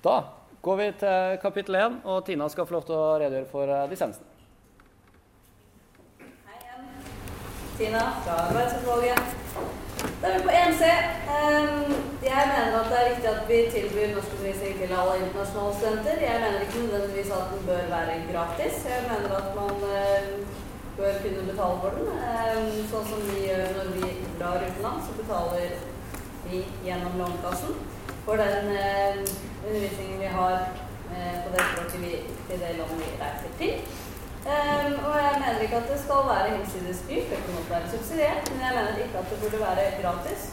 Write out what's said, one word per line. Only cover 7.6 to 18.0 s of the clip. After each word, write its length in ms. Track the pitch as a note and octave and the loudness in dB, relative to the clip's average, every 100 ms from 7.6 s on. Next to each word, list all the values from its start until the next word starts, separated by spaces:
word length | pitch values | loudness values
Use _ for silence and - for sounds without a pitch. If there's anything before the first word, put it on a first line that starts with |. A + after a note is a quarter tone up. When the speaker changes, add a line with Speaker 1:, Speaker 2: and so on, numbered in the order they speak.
| - - | -10 -2
Speaker 2:
Tina 360 | A3 A3 A#3 - | 0 2 2 0
fra 240 | E3+ E3+ G3 | 0 0 2
Arbeidsutvalget. 920 | A3+ B3 A#3+ B3 A#3+ A#3+ B3 - - - - - - - - - - | 4 2 2 2 4 6 4 2 -6 -8 -6 -6 -6 -8 -6 -6 -2
Da 60 | F#3 | 2
er 80 | F#3+ | 2
vi 60 | F4+ | 6
på 80 | |
en 200 | F4 F4 | 8 8
C. 100 | D#4+ E4 | 8 6
Ehm, 1080 | E4+ - - - D4 D4 D4 D4 D4 C#4+ C#4 C#4 - | 6 4 -2 0 2 6 6 4 2 2 0 -2 -2
jeg 260 | C4 C4+ C#4 | 2 4 4
mener 320 | C#4 A3+ A3 | 4 4 2
at 100 | A3 | 4
det 80 | A#3+ | 4
er 120 | A#3+ | 4
viktig 200 | A#3+ A3+ | 4 2
at 180 | G#3+ G#3+ | 0 4
vi 100 | A#3 A3+ | 6 6
tilbyr 420 | A3 G3+ G3 G#3 G3+ | 2 0 0 2 0
norskundervisning 640 | - - G3 F#3+ G3 F#3+ | -4 -4 -4 -2 -4 -2
til 160 | F#3 | 0
alle 240 | F#3 F#3 F#3 | 2 4 2
internasjonale 580 | F#3 G3 F#3+ G#3 G3+ G3+ | 0 -2 -2 0 -2 0
studenter. 460 | A3+ G#3+ A3 D#4+ | 0 2 0 2
Jeg 200 | C#4 A3+ | 2 2
mener 180 | A3 G3 | 2 0
ikke 200 | G3+ A#3 A#3 | 0 -2 0
nødvendigvis 460 | G3+ G3+ G3 G3 | 0 0 -2 -2
at 180 | F#3+ F#3 | -2 -2
den 140 | G3 F3+ | -4 0
bør 240 | F3+ F3 | 0 0
være 420 | E3+ | -2